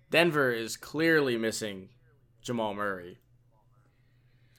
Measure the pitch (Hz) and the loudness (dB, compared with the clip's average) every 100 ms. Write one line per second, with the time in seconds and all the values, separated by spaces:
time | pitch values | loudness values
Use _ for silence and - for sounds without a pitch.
0 | - 156 175 151 131 113 110 - - 147 | 0 4 4 4 2 0 -4 -8 -8 0
1 | 165 160 135 113 113 107 107 95 95 _ | 4 4 4 0 0 -2 -8 -8 -16 _
2 | _ _ _ _ - 120 107 101 104 95 | _ _ _ _ -6 -2 -2 -2 -4 -4
3 | 87 - _ _ _ _ _ _ _ _ | -10 -18 _ _ _ _ _ _ _ _
4 | _ _ _ _ _ | _ _ _ _ _